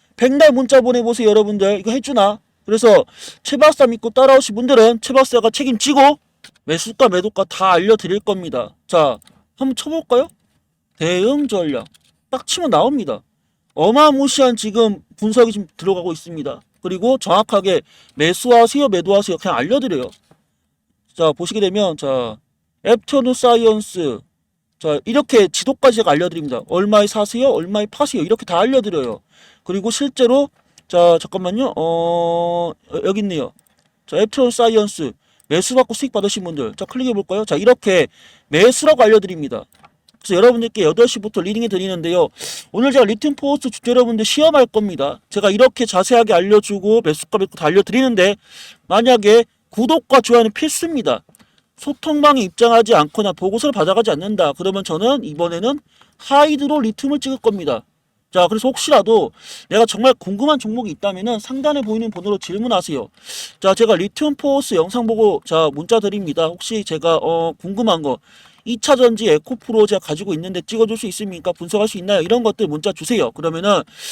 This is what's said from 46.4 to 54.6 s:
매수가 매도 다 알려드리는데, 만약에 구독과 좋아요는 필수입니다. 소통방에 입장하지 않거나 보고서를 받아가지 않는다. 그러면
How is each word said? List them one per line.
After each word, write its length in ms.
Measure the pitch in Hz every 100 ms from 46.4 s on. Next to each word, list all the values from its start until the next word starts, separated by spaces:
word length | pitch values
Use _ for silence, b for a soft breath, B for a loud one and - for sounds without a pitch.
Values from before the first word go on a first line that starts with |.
| 190 208 - 202 196 226
매수가 360 | 208 156 - 214
매도 180 | 190 -
다 120 | 151
알려드리는데, 680 | 185 196 240 262 220 185 208 B B B B B
만약에 580 | 185 233 247 202 226 233 _ _
구독과 520 | - 226 214 - 269
좋아요는 300 | - 240 220
필수입니다. 720 | - 311 - 339 302 147 110 - _ b b b _
소통방에 640 | - 277 320 294 294 269
입장하지 540 | 190 - 233 233 226 208
않거나 380 | 147 - 202
보고서를 380 | 175 185 220 294
받아가지 380 | 208 160 196 220
않는다. 400 | 151 190 208 156
그러면 300 | 135